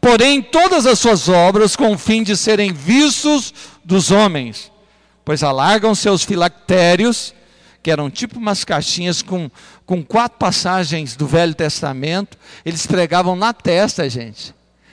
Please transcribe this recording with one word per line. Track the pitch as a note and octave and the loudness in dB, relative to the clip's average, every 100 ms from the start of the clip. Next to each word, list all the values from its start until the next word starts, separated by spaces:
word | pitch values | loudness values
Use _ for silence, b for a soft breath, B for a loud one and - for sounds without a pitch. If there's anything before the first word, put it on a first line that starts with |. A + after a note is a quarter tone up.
porém, | B3 A#3 B3+ C#4+ | 4 4 4 2
todas | A3 D#4+ F4+ F4 | 0 2 2 2
as | C4 A3+ | 2 2
suas | A#3 G3+ E3 | 2 2 2
obras | F3+ F3 G3 G#3+ - | 4 4 4 2 2
com | A#3+ | 0
o | G3+ | 0
fim | - A3 | 0 0
de | G#3 G#3 | 0 -2
serem | - G#3+ G3+ | 0 0 0
vistos | D#3+ C#3+ B3 D4 - D4 D4 - B B B | -4 0 2 2 0 0 0 -2 B B B
dos | E3 F#3+ D3+ | -2 0 2
homens, | G3 G#3 D#3 A#2+ G#2+ - _ b b b b | 2 2 0 -8 -12 -18 _ b b b b
pois | - D3+ | -6 -2
alargam | D3 C3+ D3+ G#3+ G#3+ | 0 0 2 2 2
seus | G3+ G#3+ F#3+ | 0 0 0
filactérios", | - F#3+ F3 - - F#3 F3 F3 A3+ A3+ - b b b b b | -2 0 -2 -2 0 2 4 4 2 0 -6 b b b b b
que | - | -2
eram | D#3 D3 | -2 -2
tipo | - A#3+ A#3+ | -6 -10 -6
umas | G#3+ G3 | -4 -4
caixinhas | - D3+ D#3+ - F3 E3 | -2 -4 -2 -4 -4 -4
com, | - F#3 D3+ B B B - | -4 -6 -8 B B B -6
com | F3+ | -6
quatro | D3+ A3 A#3 _ | -2 -2 -2 _
passagens | G3 - F3+ F#3 E3 D#3+ C#3+ - | -2 -2 -2 -2 -2 -6 -8 -8
do | C#3+ | -2
Velho | D#3+ E3+ | 2 0
Testamento, | D#3 D#3 - D3 C3 C#3 F3+ G3+ - B B - | -2 -4 -4 -8 -6 -6 -4 -6 -14 B B -10
eles | E3 - | -8 -4
pregavam | F#3 E3+ E3+ F3+ | -2 0 0 0
na | F3+ A3 | 0 -2
testa, | A#3 - E3+ G#3+ - C#3+ | -2 -2 0 0 -2 -6
gente. | A#2+ A2+ G#2+ - _ _ b b | -6 -12 -16 -20 _ _ b b